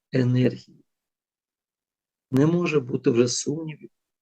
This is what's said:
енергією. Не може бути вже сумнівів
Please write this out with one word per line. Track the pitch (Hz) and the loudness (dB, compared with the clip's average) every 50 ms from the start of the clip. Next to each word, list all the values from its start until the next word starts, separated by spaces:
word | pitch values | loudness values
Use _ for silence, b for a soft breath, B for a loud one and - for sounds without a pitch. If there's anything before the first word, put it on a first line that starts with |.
| _ - | _ -4
енергією. | - 131 123 123 123 127 127 117 - - - _ - _ _ _ _ _ _ _ _ _ _ _ _ _ _ _ _ _ _ _ _ _ _ _ _ _ _ _ _ _ _ - | -2 -2 0 0 2 2 0 0 -2 -4 -16 _ -20 _ _ _ _ _ _ _ _ _ _ _ _ _ _ _ _ _ _ _ _ _ _ _ _ _ _ _ _ _ _ -2
Не | 131 131 147 | 2 2 2
може | 160 170 175 175 156 151 147 | 4 2 0 0 0 0 -2
бути | 123 123 135 127 - 143 | -2 -2 -6 -2 0 2
вже | 120 117 123 123 | 2 2 2 0
сумнівів | - - - - 147 160 160 156 147 - - - _ _ _ _ _ - | 0 -6 -6 -6 -6 -6 -8 -10 -12 -14 -18 -20 _ _ _ _ _ 0